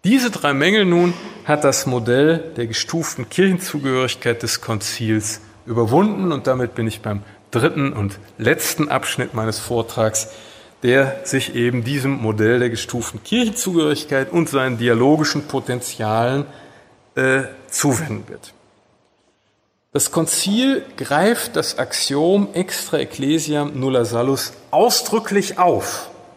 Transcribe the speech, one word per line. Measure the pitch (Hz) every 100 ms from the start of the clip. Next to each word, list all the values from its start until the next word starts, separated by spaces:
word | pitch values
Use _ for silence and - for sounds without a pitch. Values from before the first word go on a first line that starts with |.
Diese | 175 262 247
drei | 190 147
Mängel | 139 160 214 190
nun | 170 175 175 - - -
hat | 147
das | 143 - -
Modell | 123 113 123 151 165 160 -
der | 117
gestuften | 110 - 165 156 - 120
Kirchenzugehörigkeit | - 190 180 185 151 135 127 127 - 120 117
des | 117 -
Konzils | - 110 - - 113 110 107 - - - -
überwunden. | 117 117 135 214 208 185
Und | 143 -
damit | 127 123 -
bin | 113
ich | -
beim | 113 101 - - _
dritten | 120 143 170 139
und | 139 101 - - -
letzten | 117 147 - - 147
Abschnitt | 135 - - 123
meines | 117 110 107
Vortrags, | - 120 113 - 110 - - - - - - _
der | 123 131 135 135
sich | - 139 - 123
eben | 120 123
diesem | 113 143 131
Modell | 135 110 107 107 123
der | 123
gestuften | 113 - 123 113 -
Kirchenzugehörigkeit | - 220 233 196 - 170 151 147 - 139 135
und | 170 156
seinen | 139 131 117
dialogischen | 120 117 127 156 151 151 147
Potenzialen, | 139 131 123 - - 110 110 117 139 143 - - - _ _ _ -
äh, | 131 135 131 - -
zuwenden | - 143 123 156 104 -
wird. | - - - _ _ _ _ _ _ _ _ _ _ _ _ _
Das | 143 -
Konzil | - 160 - 190 208 262 269 - -
greift | 139 143 196 233 - 156
das | 156 -
Axiom | 131 - - 139 165 196 196
extra | 165 185 - - 156
ecclesiam | 131 - 135 160 151 147 147 147
nulla | 131 131 113
salus | 117 127 135 - - -
ausdrücklich | 151 226 - - 226 220 202 196 -
auf. | 180 120 - - - - -